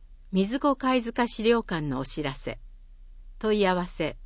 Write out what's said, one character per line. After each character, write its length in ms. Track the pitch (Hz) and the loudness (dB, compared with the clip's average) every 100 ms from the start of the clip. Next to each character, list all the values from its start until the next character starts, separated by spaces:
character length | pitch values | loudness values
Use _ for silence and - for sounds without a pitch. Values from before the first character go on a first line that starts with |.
| - - - | -20 -20 -2
水 260 | 190 196 269 | 0 2 2
子 200 | 294 277 | 2 2
貝 240 | 262 254 | 2 2
塚 240 | 233 - 240 | 0 0 0
資 160 | - | 2
料 200 | 220 233 | 4 4
館 240 | - 160 147 | 2 -2 -2
の 120 | 131 | -2
お 60 | 131 | -4
知 180 | - | -4
ら 100 | 147 | -4
せ。 280 | 135 - 110 - - - - - - - - | -6 -8 -10 -14 -18 -20 -20 -20 -18 -16 -4
問 220 | 220 214 | 2 4
い 80 | 190 | 4
合 80 | 180 | 4
わ 120 | 180 | -2
せ、 300 | - 156 - | -4 -4 -4